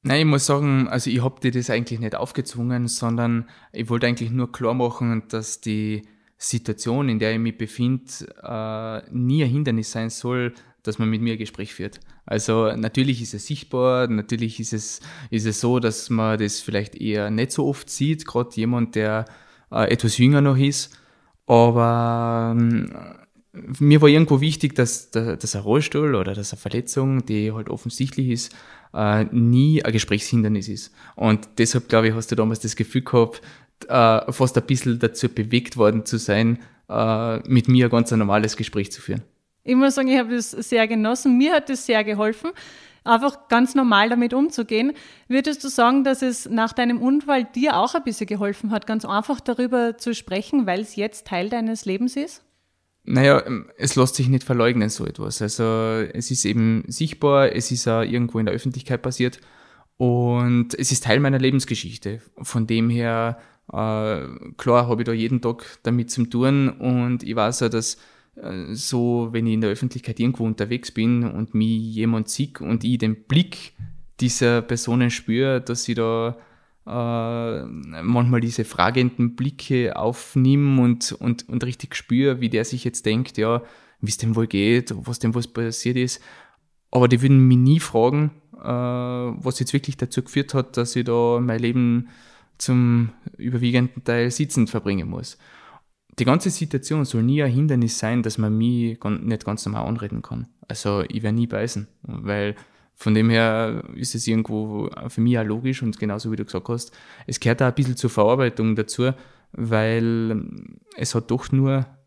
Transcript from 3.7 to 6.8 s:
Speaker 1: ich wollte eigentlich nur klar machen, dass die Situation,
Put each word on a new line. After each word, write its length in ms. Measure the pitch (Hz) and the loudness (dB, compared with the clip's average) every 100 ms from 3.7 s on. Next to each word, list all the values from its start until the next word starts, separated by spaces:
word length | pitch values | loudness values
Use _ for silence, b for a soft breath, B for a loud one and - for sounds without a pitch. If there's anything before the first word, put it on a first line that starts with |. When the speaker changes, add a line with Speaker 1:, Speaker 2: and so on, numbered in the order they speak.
Speaker 1:
ich 160 | - 117 | -10 -4
wollte 200 | 117 120 | 0 0
eigentlich 240 | 120 113 | -2 -2
nur 200 | 127 120 | -4 -4
klar 220 | - 117 | -2 -2
machen, 500 | 127 120 117 120 113 107 | 0 -2 0 -2 -2 -4
dass 320 | 110 110 - | -8 -8 -10
die 400 | 117 107 107 107 107 b b _ | -4 -4 -4 -6 -10 b b _
Situation, 720 | - 117 - 104 | -6 -4 -4 -6